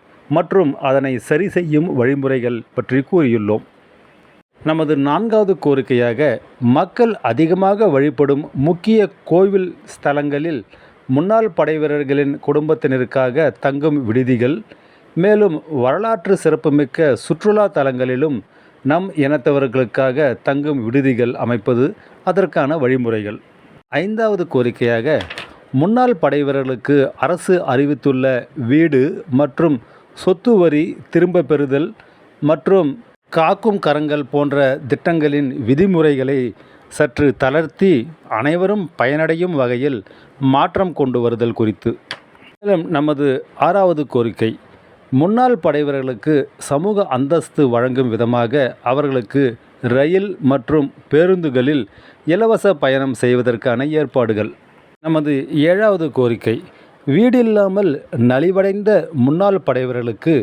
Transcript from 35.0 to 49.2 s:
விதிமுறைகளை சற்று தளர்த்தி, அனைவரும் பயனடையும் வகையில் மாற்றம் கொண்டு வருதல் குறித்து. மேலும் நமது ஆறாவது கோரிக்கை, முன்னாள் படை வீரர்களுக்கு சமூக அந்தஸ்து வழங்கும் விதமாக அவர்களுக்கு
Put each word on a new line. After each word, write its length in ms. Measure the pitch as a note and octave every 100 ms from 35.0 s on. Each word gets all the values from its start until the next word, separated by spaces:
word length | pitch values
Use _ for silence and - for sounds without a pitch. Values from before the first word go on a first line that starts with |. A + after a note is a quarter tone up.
| F3 E3 D3 D3 C3+ D3
விதிமுறைகளை 760 | G#2+ C#3 G3 E3+ D#3 C3+ C3 C#3 B2 - - - -
சற்று 340 | - D3 - D3 -
தளர்த்தி, 540 | C3+ D3 D#3 - G3 C#3 C#3+ D#3 - A2
அனைவரும் 480 | C#3+ F3 F#3+ G#3 D#3+ -
பயனடையும் 600 | B2+ D3+ D#3+ E3 F3+ D3+
வகையில் 400 | B2 B2 C#3+ A#2+ - - - - C3+
மாற்றம் 400 | C3+ F3 G3 F#3+
கொண்டு 240 | C#3+ C3 A#2+
வருதல் 380 | A#2 A#2 A#2 A2+
குறித்து. 320 | A2 - A#2 - - - _ _ -
மேலும் 320 | _ G3+ F3+ F3+
நமது 360 | D3+ D3+ C#3 C#3+ C3 - -
ஆறாவது 420 | D#3 G3 F#3 D3+ C#3
கோரிக்கை, 440 | B2 A#2 F#2+ A2+ - - - _ _ -
முன்னாள் 440 | C3 F3 A3+ B3+ A3+
படை 180 | E3 D3
வீரர்களுக்கு 520 | C#3+ C#3 C3 A2 D3+ D3+ - -
சமூக 440 | - C#3+ F#3+ G3+ F3
அந்தஸ்து 480 | B2+ C#3 E3 - - C3+
வழங்கும் 420 | A#2 B2+ B2 B2+
விதமாக 500 | G#2+ A#2 A#2+ A#2 C#3+ B2 -
அவர்களுக்கு 600 | B2 C3+ C#3+ C3